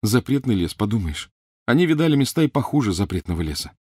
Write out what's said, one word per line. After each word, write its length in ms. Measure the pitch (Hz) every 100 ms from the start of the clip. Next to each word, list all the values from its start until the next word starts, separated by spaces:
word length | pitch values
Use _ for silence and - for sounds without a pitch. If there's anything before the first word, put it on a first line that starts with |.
Запретный 540 | 107 120 - 139 123 101
лес, 180 | 82
подумаешь. 580 | - 104 110 85 76 - _ _ _ -
Они 200 | 131 175
видали 300 | 156 165 143
места 280 | 135 -
и 40 | 151
похуже 460 | 147 123 147 113
запретного 480 | 87 101 92 - 85
леса. 340 | 82 73 73 _